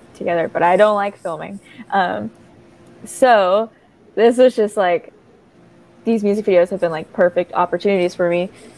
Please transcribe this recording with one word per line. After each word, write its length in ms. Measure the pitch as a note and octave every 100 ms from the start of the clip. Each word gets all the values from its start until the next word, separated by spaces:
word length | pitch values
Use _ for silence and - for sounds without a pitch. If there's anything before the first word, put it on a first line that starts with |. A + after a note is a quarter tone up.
| -
together, 340 | - F#3+ E3+ D#3+
but 140 | -
I 140 | E3+ F#3
don't 180 | G#3+
like 220 | G#3 G3+ -
filming. 420 | F3+ D#3 D#3+ G3+ - - -
Um, 400 | G3 F3+ G#3 A3 - - _ - _ - -
so 640 | - - B3+ A3 F3+ G3+ A3+ _ _ _ _
this 220 | - A#3 B3
was 160 | B3+
just, 220 | A#3 G#3 G#3
like, 360 | F3+ E3+ - _ _ _ _ _ _ _ _ _
these 180 | A3+ A3+
music 240 | G3+ G#3 G#3
videos 240 | F3+ F3+
have 100 | F#3+
been, 120 | E3+
like, 200 | D#3+ -
perfect 400 | - F3+ F3+ F3
opportunities 640 | - F3 F3+ G3+ G3 F3
for 160 | F3 F3
me. 180 | F3 F#3 - -